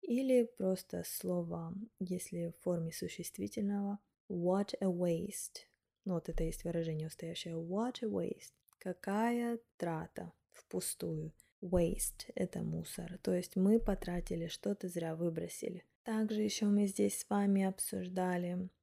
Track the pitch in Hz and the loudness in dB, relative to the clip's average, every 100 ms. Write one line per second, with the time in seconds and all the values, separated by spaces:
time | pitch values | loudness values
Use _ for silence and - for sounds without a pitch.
0 | - 240 269 254 233 - 190 185 - 175 | 0 0 6 6 6 2 0 0 -2 -8
1 | 170 - 185 175 170 170 165 190 220 _ | -6 -6 -2 -2 -2 -4 -6 -8 -10 _
2 | 180 180 - 175 170 - - 175 165 - | -4 -2 -4 -4 -4 -4 -2 0 0 -4
3 | 180 - 175 - 202 - 202 202 202 202 | -8 -6 -10 -4 -4 -2 0 0 0 -4
4 | _ _ _ 180 175 190 202 - 196 175 | _ _ _ 0 2 4 2 0 0 2
5 | 175 165 175 - - - - _ _ _ | 2 2 -2 -8 -10 -12 -20 _ _ _
6 | - 175 - 165 160 156 175 170 165 156 | -4 -4 -2 0 0 -2 -2 -2 0 -2
7 | 156 - 165 165 - 165 165 190 240 247 | -4 -8 -8 -6 -6 -6 -2 -2 -2 -2
8 | 226 196 170 - - _ _ _ - 185 | -2 0 -2 -4 -12 _ _ _ -8 -6
9 | - 202 233 240 240 233 _ _ 175 160 | -2 2 2 2 0 -2 _ _ -2 -2
10 | 170 - 175 - _ - _ 185 - - | -4 -8 -10 -14 _ -20 _ -6 -4 -4
11 | 175 160 156 - - _ 185 180 170 - | -2 -2 -4 -10 -20 _ 2 4 4 2
12 | - - - - 180 175 165 160 165 - | -4 -6 -12 -4 -4 -2 -2 -2 -4 -8
13 | 170 180 - 180 175 - 190 226 - 190 | -8 -4 0 0 0 2 6 6 4 0
14 | - 175 170 175 165 - - 202 185 175 | 0 -4 -2 -2 -4 -4 -4 -2 -2 -4
15 | 165 160 170 160 170 - - 180 - _ | -4 0 0 0 -6 -6 -6 -6 -12 _
16 | - 220 220 214 214 - 208 202 202 196 | -2 0 2 2 0 2 4 6 4 4
17 | 202 - - 202 202 196 190 190 - 196 | 2 2 0 2 6 6 4 0 -4 -2
18 | 185 185 180 180 175 180 185 _ | -4 -2 0 0 0 -2 -4 _